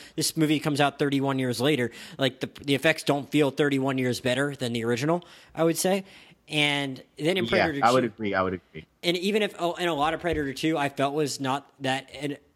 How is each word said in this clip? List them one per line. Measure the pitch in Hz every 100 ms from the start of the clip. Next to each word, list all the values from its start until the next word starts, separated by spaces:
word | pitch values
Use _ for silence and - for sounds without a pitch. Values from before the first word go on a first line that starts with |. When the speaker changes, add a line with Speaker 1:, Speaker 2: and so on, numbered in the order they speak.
| - -
Speaker 1:
this | 151 -
movie | 151 151
comes | 156 143
out | 143 -
thirty-one | 143 139 135 135
years | 131 107
later, | 135 143 120 - - -
like, | 135 -
the, | 131 - -
the |
effects | 135 160 156
don't | - 143 123
feel | 147 143
thirty-one | 139 147 135 131 131
years | 127 117
better | 127 123 143 139
than | 123
the | 120
original, | 113 120 147 175 - - -
I | -
would | 165 160
say. | 185 196 190 - - - -
And | 151 147 143 139 127 - -
then | 156 185
in | 117
Speaker 2:
Yeah, | 117 92
Speaker 1:
Predator | 139 117
Speaker 2:
I |
would | 127
Speaker 1:
two, | 120
Speaker 2:
agree, | 104 107
I | 95
would | 92 90
agree. | - 80 - _
Speaker 1:
and | 175 180
even | 190 214
if, | 208 180
oh, | 170 175
and | 175
a |
lot | 151 151 160
of |
Predator | 175 156 139
two | 131 160 156
I | 143
felt | - 139
was | 147 147 123
not | 135 139 - -
that | 135 131 131
in-, | 135 143 143 _